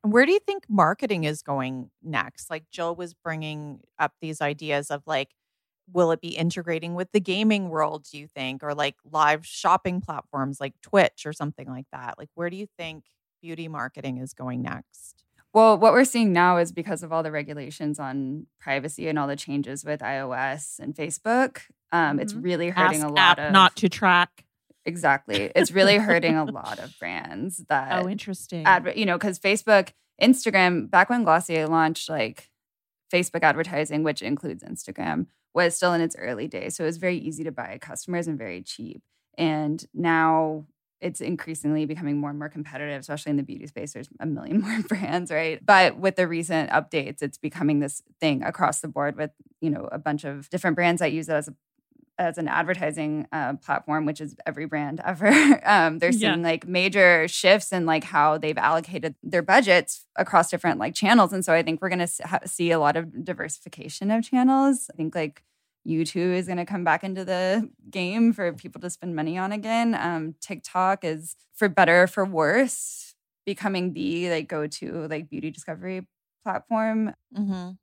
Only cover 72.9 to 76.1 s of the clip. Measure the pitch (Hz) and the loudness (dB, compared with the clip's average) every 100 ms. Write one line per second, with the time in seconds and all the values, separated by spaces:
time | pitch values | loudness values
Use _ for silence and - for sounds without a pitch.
72.9 | - - _ _ _ - 196 208 190 180 | -12 -18 _ _ _ -8 -4 -2 -2 -2
73.9 | 160 185 165 175 165 165 156 151 - 175 | -4 -4 -2 -2 -4 -4 -6 -6 -8 -10
74.9 | 165 151 156 160 151 151 151 - 165 180 | -8 -8 -8 -8 -10 -10 -12 -14 -12 -8
75.9 | 185 190 | -10 -12